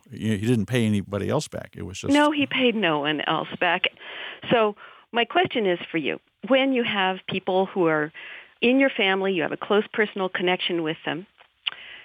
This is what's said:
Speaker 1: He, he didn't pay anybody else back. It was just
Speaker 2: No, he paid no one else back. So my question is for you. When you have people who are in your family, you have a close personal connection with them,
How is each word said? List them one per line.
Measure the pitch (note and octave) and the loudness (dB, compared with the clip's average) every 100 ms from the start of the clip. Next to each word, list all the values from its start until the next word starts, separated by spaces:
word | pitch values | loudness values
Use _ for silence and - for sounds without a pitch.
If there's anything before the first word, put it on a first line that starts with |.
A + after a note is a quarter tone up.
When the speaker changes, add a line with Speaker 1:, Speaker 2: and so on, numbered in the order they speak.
| - | -12
Speaker 1:
He, | A#2+ G#2+ G2+ | -4 -2 0
he | A2 | 2
didn't | A#2+ F#2+ | 2 2
pay | B2 A2 | 2 2
anybody | G#2 F2+ G2+ G2 | 2 -2 -4 -2
else | C3+ - | -2 -4
back. | - - - | -10 -12 -12
It | |
was | F#2 F#2+ | -12 -6
just | - | 0
Speaker 2:
No, | C#4+ D4 | 4 4
he | D4+ C4+ | 2 -2
paid | B3+ B3 A3 | 0 0 2
no | F3 D3+ | 0 0
one | D3 D3+ - | 0 -2 0
else | D#3+ - - | -2 -2 -2
back. | F3+ F3 - - - - - - - | 0 0 -4 -18 -18 -14 -14 -10 0
So | A#3+ G#3+ G#3+ - - _ | 2 2 -2 -16 -20 _
my | A3+ A3+ | -2 0
question | F4 F4+ B3+ G3 | 2 0 2 0
is | F3 - | 0 -2
for | E3 | -4
you. | B2 C#2+ _ _ G3+ | -2 -4 _ _ 2
When | C4 C4+ | 2 4
you | B3+ | 2
have | A3+ G#3 F#3+ F#3 - | 0 0 0 -2 -6
people | F#3 - F#3 F#3+ | -6 0 2 2
who | G3+ E3 | 2 2
are | D#3 D3+ - - - - - | 2 -2 -8 -16 -16 -18 -2
in | A#3 C4+ | 2 4
your | C4+ | 4
family, | - G3 F#3+ F#3+ | 2 0 2 0
you | F3+ | 0
have | - | -2
a | - | -4
close | - G#3 G#3 | 0 2 2
personal | A3+ G#3+ G#3 F#3 | 0 -2 -2 -4
connection | - F3+ F3+ - E3+ | 0 0 0 0 -2
with | D#3+ E3+ D3+ | -2 -4 -6
them, | D3 G3+ _ _ _ - - - - | -8 -10 _ _ _ -8 -8 -18 -20